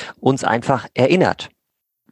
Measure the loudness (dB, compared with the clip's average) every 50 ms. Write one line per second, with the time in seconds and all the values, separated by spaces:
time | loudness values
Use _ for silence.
0 | -14 -16 -16 _ 0 0 0 0 -2 -2 -2 -2 0 -2 -2 -2 -4 -6 _ 0
1 | 2 2 4 2 2 0 0 -4 -10 -16 _ _ _ _ _ _ _ _ _ _
2 | _ _